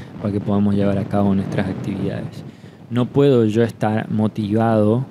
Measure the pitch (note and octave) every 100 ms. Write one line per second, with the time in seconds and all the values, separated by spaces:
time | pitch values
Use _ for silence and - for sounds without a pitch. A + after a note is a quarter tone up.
0 | - - G#2 G2 G#2 G2+ G2+ G2+ G2+ G2
1 | - G#2 G2+ G2 F#2+ G#2 F#2+ - G#2 G2
2 | G2 - - - - - - - - A#2
3 | A#2+ C#3+ C#3+ B2 A2 A2 A2+ - G#2+ A2
4 | - G#2+ G#2+ A2 G#2 A2 A2+ A2 G#2 A#2+
5 | C3+